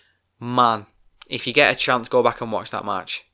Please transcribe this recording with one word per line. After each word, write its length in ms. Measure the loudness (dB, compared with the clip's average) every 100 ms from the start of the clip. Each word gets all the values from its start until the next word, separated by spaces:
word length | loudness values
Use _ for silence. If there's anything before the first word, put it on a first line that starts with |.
| _ _ _ _
man, 480 | -4 2 2 2 -6 _ _ _ -12
if 180 | -8 0
you 60 |
get 180 | 4 4
a 60 | 2
chance, 320 | 0 0 2
go 120 | 2
back 200 | 2 0
and 100 | -4
watch 200 | -6 -6
that 120 | -8
match. 420 | -6 -6 -6 -12 -14